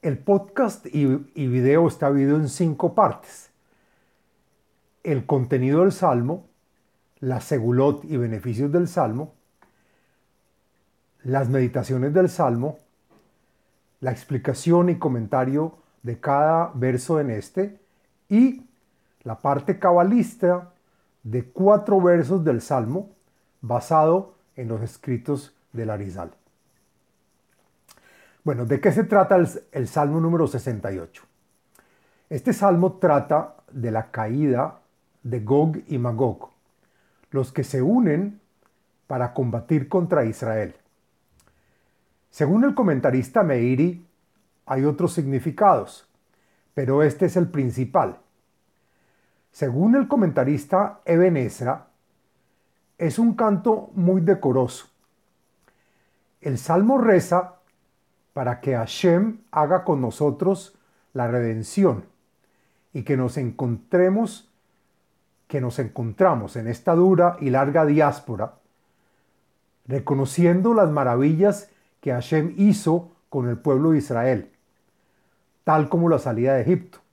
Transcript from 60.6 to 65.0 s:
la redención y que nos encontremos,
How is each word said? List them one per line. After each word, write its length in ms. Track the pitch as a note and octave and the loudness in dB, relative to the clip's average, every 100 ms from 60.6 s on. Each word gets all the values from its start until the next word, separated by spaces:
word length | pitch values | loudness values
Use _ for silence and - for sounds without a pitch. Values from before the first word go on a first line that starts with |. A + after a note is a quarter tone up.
| - _ _ _ _ | -6 _ _ _ _
la 160 | C3 A#2+ | -6 -2
redención 800 | A#2+ A#2 A2 G#2+ - F#3+ A2 - _ _ _ _ _ _ _ _ | -2 -2 -4 -6 2 2 2 -8 _ _ _ _ _ _ _ _
y 120 | C#3+ | -12
que 120 | - C#3 | -4 -2
nos 200 | B2+ C3+ | -2 -4
encontremos, 1160 | B2 - B2+ A2+ - F3+ F#3 G3 A3+ - _ _ _ _ _ _ | -8 -6 -6 -6 -2 2 2 2 -2 -6 _ _ _ _ _ _